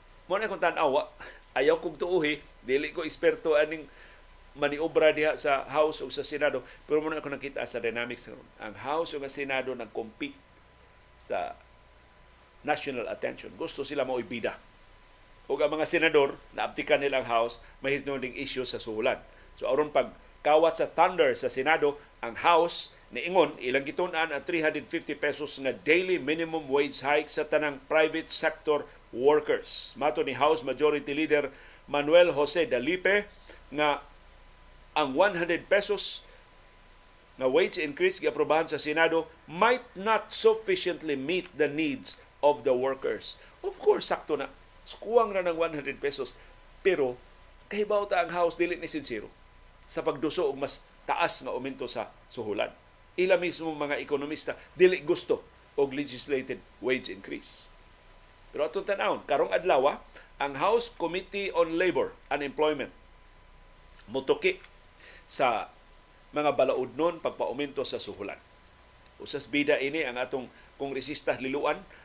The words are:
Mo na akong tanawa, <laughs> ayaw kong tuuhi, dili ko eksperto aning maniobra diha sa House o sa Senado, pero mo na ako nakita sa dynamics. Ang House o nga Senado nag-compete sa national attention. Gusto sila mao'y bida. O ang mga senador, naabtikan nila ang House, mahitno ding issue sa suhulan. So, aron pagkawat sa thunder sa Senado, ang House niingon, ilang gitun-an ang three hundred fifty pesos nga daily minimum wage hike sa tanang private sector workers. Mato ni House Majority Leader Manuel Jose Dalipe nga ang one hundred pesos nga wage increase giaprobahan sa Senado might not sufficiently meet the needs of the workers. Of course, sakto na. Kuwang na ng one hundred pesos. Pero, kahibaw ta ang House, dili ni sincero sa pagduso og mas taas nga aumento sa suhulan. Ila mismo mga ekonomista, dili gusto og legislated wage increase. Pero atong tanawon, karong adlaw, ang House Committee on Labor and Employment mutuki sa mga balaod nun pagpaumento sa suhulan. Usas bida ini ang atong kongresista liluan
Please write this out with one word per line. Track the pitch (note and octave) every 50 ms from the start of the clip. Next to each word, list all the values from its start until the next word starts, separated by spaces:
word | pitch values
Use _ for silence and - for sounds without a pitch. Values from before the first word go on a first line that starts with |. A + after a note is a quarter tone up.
| - - - - -
Mo | - F3+ G3+
na | A3 G#3
akong | G3 E3 F3
tanawa, | E3+ D#3+ - D#3+ C#3+ C3 D3 - - - - - -
<laughs> | - - - - - C3+
ayaw | C3+ D3+ E3 E3 F3
kong | F3 D#3 -
tuuhi, | F3+ F3 F3+ F3+ D#3 D3 D3+ C#3+ - - - - -
dili | A2+ C3 C#3 D3+ D3+ D3+
ko | E3+ E3
eksperto | D#3 - - - E3 D#3 D#3+ - E3 D3+ D3
aning | D#3 D3+ D#3+ D#3 D3 - - - - - - - - - - - - - -
maniobra | C3+ D3 C#3+ D3 D3 D#3+ D#3+ D3 D#3+ D#3 D#3 D3
diha | D3+ D3+ D#3 C#3
sa | C3+ - D3 C#3 C3+ - -
House | C3 D3+ D#3 D#3 D3+ -
o | C#3+ B2+
sa | - C#3+ C3+
Senado, | - D3+ C#3+ D3 C#3+ C3+ C3 B2 - - - - -
pero | D3+ D#3 D#3
mo | D#3 D#3
na | D3+
ako | D3 D3 C#3
nakita | C#3 C3+ C#3 C3+ - A#2+ A#2+
sa | - A#2+ A2+
dynamics. | A#2 A2 A#2 A#2+ A#2+ A#2+ - - A2 A#2+ B2+ - - -
Ang | - A2 G#2+ G2+ G#2+
House | A2+ C3 D3 E3 E3+ E3 D#3
o | D3
nga | C#3 C3+
Senado | - D3 C#3 C3+ C3+ C3 B2+ B2+ B2+
nag-compete | A#2+ A#2 G#2+ - B2 A2+ A2 - - D3 C#3+ - - - - - - - - - - - - - - - - - -
sa | - - A2+ F#2+ E2+ - - - - - - - - - - - - - - - - - - - - - - -
national | - C3 D3+ D3+ - D3 C3 A#2+ G#2+ -
attention. | G#2+ - - B2 B2 - - - -
Gusto | - D#3 D#3 - - C#3 C3+
sila | D3+ C#3+ C3
mao'y | C3 B2+ B2+
bida. | A#2 G#2 B2 A#2 G#2+ A2 F#2+ - - - - - - - - - - - - - - - - - - -
O | C#3
ang | C#3 D3+ D3 D#3
mga | D#3 D3+ -
senador, | - E3 D#3 E3 D#3 D3+ C#3 C3+ - - - - -
naabtikan | G#2 G#2+ A#2 - - C3+ - D3+ C#3
nila | C#3+ C#3+ C3+ C3 A#2+
ang | A#2+
House, | A#2 A2+ A#2 A#2 - - - - - -
mahitno | - C3+ C#3 C#3+ - C#3 C#3 C3+
ding | B2 A2 -
issue | - C3 C3 - C3 B2+ A#2+
sa | -
suhulan. | A2 - A#2 A2 G#2+ A#2 B2+ A2+ - - - - - - - -
So, | - -
aron | - B2+ C#3 D3+ D3+
pagkawat | - C#3+ B2 G#2+ - - - - - - - D3 D3+ D#3 E3 E3 D#3+
sa | - D#3 B2+ -
thunder | - E3+ F#3 F#3 E3+ D#3 C3+ A#2+
sa | - - B2
Senado, | - C3 C3 D3+ D#3+ D#3+ D3 D3 C#3 - - - - -
ang | - A#2 A2
House | - - D#3+ E3+ D#3+ E3+ F3 - - - - - - - - -
niingon, | B2 C#3 E3+ F#3 F#3 D#3 C#3+ - - -
ilang | B2 B2+ C3+ C#3 C#3+
gitun-an | D#3+ - F3+ F3+ E3 D#3+ D#3+ D#3+
ang | D3 C#3 -
three | - E3+ E3
hundred | D#3 D#3 D3+ D3+ - - -
fifty | E3 E3 - D3
pesos | - - D3 C3+ - D3+ C#3 -
nga | - C3+ C3 A#2
daily | - - D3 D#3 F3+ F#3+ F#3 F#3 D#3+
minimum | C3+ C3+ D#3 E3 E3 D#3+ D#3+ D#3+ D3+ C3
wage | C3 C#3+ D3 C#3+ - -
hike | C3+ C3+ D3 D#3 D#3 - -
sa | - D3+ -
tanang | D#3 D3+ D3+ D3 C#3 C3+ - -
private | D3+ D#3 D#3 D#3 D#3 D#3+ D#3+ -
sector | - - - D#3 - - - D#3 D3 C#3+ B2+ - - - - -
workers. | - A2+ B2+ C#3+ D3+ - D3 - - G#2 - - - - - - -
Mato | D#3+ E3 E3+ - E3+
ni | D3+ C3+ B2+
House | A#2+ C3+ D3+ D#3+ D#3
Majority | B2+ C#3 C3 B2 D3 D3+ D3+ D3 - D3 C#3
Leader | D3 D#3 D3 D3 D3 C#3+ C3 - - - - - - - -
Manuel | D#3+ D3 C#3+ D3 D#3+ F3 F3+ F3 D3+
Jose | C#3 D3+ C#3+ - F3 D#3+ C#3
Dalipe | C3+ A#2+ B2 D3 F3+ F3+ - - G3 G#3 G3+ G3+ - - - - - - - - C3+
nga | D3 D3+ D3 C#3+ - - - - - - - - - - - - - - - - - - - -
ang | D3+ D3+ C3+ C3
one | D3 F#3 G3+ F#3+
hundred | E3+ F3 E3+ E3+ D#3 -
pesos | - F#3+ G3+ G3+ - G#3 F#3+ - - - - - - - - - - - - - - - - - - - - - - - - - - - -
nga | C3 C3
wage | C3 E3 F#3+ G#3+ - F3+
increase | D#3 D3 C#3+ - F3+ F#3 F#3 -
giaprobahan | D3+ D3+ C3 C#3+ D3+ C#3 D3+ D#3+ E3 D#3+
sa | D#3
Senado | C#3 C#3+ D3+ D3+ D#3+ E3 D#3+ D#3+ E3 D#3 - - - - -
might | D3+ F3 G3+ A#3 B3 B3 - - -
not | F3+ F#3+ A3 A3 G#3 - -
sufficiently | - - - A3+ A3 A3 - - F#3+ F3+ - F3+ E3+ D3 D#3 D#3 C#3+
meet | C3+ C3 C#3+ F3+ F#3 E3+ - -
the | C3 D3+ C#3+ C#3
needs | D3+ D#3+ D3+ C3+ - - - - - - - - -
of | - D3 D3 - -
the | C3+ B2+
workers. | B2 B2+ C3+ C3+ C3 - C#3 A2+ G2 - - - - - - - -
Of | - F#4+ G4
course, | - - G#4 G#4 G#3+ - -
sakto | F3+ - - - D3+
na. | C3+ C3+ - - - - - - - - - -
Kuwang | - - G3 A3+ A#3+ A3+ G#3 G3
na | F#3+ F3+
ng | F3+ E3 D#3+
one | E3 E3 D#3
hundred | D3 C3+ C#3 C3+ C3
pesos. | - C#3+ C#3 - C3 - - - - - - - - - - -
Pero, | - G3 F#3 D#3 C#3 B2+ B2 - - - - - - - - - - -
kahibaw | - G3+ G#3 G3+ G#3 G3+ G3+ G3+
ta | G3+ F3+ E3+
ang | E3 E3+
House, | F3+ F3 E3+ E3
dili | - F3 E3+ F3 E3+
ni | E3+ D3+
sincero | - D#3 C3 - A#2+ G#2 - - - - - - - - - - - - -
sa | - - E3
pagduso | D3+ D#3+ D3 C#3+ D#3 D#3 - - F3 C#3
og | C3+
mas | C3+ C#3 C3+ - - - - - - -
taas | - - - E3+ D3+ - - C3+
nga | B2+ G2
aumento | A#2+ B2+ C3+ C3 - C3+
sa | A#2+ - B2 G#2 - - - - -
suhulan. | - - A2+ G#2+ G2+ G#2+ A#2 - - - - - - - - - - -
Ila | F3+ F#3 F#3+
mismo | F3 F3 F3 - - D#3+ E3 D#3
mga | D3 D3 C#3+ C#3+ B2
ekonomista, | C3+ C3+ C#3+ C3+ C#3+ D3 D#3 - - - B2 - - - -
dili | C#3 F3+ F#3 F#3 C#3+ C#3+
gusto | D#3 F3 C#3+ - - - - - - - - - - -
og | - C#3+ C3+ C3
legislated | C#3+ D3 C#3 B2 B2 - - C#3+ C3 B2+ C3+ B2 G2+ - - - -
wage | - B2 C3 B2+ G#2 - F#2
increase. | G2 - - - A2+ - - - - - - - - - - - - - - - - - - - - - -
Pero | - - D3
atong | D#3+ - G3 F#3 G#3
tanawon, | G3+ G3 G#3+ G3+ D#3+ A#2+ - -
karong | C#3+ C3+ E3+ G3 F#3+
adlaw, | F3+ F3 F3+ E3 C#3 C3 C#3+ - - - - - - - - - -
ang | - C#3+ C#3
House | C3+ D#3+ G3 A3+ A#3+ A#3 - -
Committee | - E3 E3 E3 F#3 F#3 - - G3+ G3+ F#3 -
on | E3+ E3+ E3 E3
Labor | E3+ F#3 F3+ D#3 C#3 G#2+ - - - - - C#3
and | C#3+
Employment | D3 C#3 A#2+ - D#3 D3+ D3+ C#3 A#2 F#2+ - - - - - - - - - - - - - - - - - - - - - - - -
mutuki | A2 C3 C3 - - - - F#3 - - - - - - - - - - - - - - - -
sa | - - C#3+ B2 A2+ G2+ F2 - - - - - - - - - - - - - -
mga | D3 D3+ D3 C3
balaod | - C3+ C3 C#3 - B2+ B2 A2
nun | B2+ D#3+ E3+ E3+ D#3+
pagpaumento | - C3 - - A#2+ - A#2 C3 C#3+ C#3 C3+ C#3+ B2+
sa | - B2+ A2
suhulan. | - - F#2+ - G2+ F#2+ - - - - - - - - - - - - - - - - - -
Usas | - - - C#3+ C3+
bida | - - C#3+ D3 C#3+ D3
ini | A#2+ C3 C#3 C#3+ E3
ang | D3+ B2+ A#2+
atong | B2 B2+ B2 - C3+ B2 A2+ - - - - - -
kongresista | C3+ C#3 C#3 C3+ - - D3+ - - - C#3
liluan | - C3+ C3 C3 C#3+ C3+ C#3+ D#3 F#3+ G3 - - - -